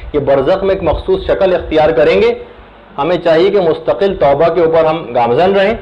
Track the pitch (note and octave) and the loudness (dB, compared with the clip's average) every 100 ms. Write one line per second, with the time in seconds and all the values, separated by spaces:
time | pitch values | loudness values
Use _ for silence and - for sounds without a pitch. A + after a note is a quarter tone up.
0 | - D3 C3+ C#3 C3+ F#3+ F#3+ F#3+ E3 C#3 | -8 -4 0 0 2 0 -2 -2 -2 -4
1 | - F#3+ E3+ D3+ F#3+ F3+ - D#3 D#3 D#3+ | -2 -2 -2 0 0 0 -2 0 2 2
2 | D3+ F#3+ A3+ A#3 - - - - - - | 2 2 0 -2 -8 -20 -20 -20 -14 -6
3 | D3 F3 E3+ D#3+ F#3+ G3+ E3+ D3+ - D3 | -4 -2 0 2 2 2 0 -2 -2 -2
4 | G3 F#3 C#3+ C#3 E3 F3 D#3+ E3 D#3 D#3+ | -2 0 0 2 2 2 2 2 0 -2
5 | D3 A#2+ A#2 B2 F#3 G3 G3 A3+ | -4 -2 0 2 2 2 0 -2